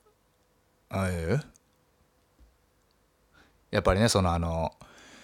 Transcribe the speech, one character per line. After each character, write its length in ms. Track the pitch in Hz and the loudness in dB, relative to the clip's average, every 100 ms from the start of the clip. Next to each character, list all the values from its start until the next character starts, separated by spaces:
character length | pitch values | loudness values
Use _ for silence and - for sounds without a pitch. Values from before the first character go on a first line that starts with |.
| _ _ _ _ _ _ _ _ - 98 | _ _ _ _ _ _ _ _ -8 -4
あ 40 | |
あ 100 | 95 | -2
い 60 | 87 | -2
う？ 280 | 82 135 - - _ _ _ _ _ _ _ _ - _ _ _ _ _ _ _ _ _ _ _ _ | -2 -4 -4 -16 _ _ _ _ _ _ _ _ -20 _ _ _ _ _ _ _ _ _ _ _ _
や 80 | 104 | 0
っ 20 | |
ぱ 140 | 98 95 | 2 2
り 40 | |
ね、 100 | 117 | 2
そ 120 | 101 | 2
の、 100 | 90 | 2
あ 60 | 85 | 0
の、 380 | 85 82 78 - - - - - | -2 -4 -6 -8 -20 -20 -20 -20